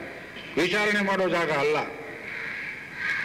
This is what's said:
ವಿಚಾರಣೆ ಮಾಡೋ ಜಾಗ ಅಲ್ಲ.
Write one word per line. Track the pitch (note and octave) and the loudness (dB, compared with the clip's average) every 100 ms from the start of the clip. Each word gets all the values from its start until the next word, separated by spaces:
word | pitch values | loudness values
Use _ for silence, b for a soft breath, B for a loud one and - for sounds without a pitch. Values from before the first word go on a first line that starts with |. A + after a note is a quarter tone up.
| - - - - - - | -8 -12 -12 -12 -4 2
ವಿಚಾರಣೆ | F3 G#3 G#3 G#3 | 2 4 4 4
ಮಾಡೋ | G3 F#3+ F#3 | 4 4 4
ಜಾಗ | E3+ D#3+ | 4 2
ಅಲ್ಲ. | D3 C#3+ D3 D3 - - - - - - - - - - - - - | 4 4 2 0 -6 -10 -10 -8 -8 -6 -6 -8 -10 -10 -4 -2 0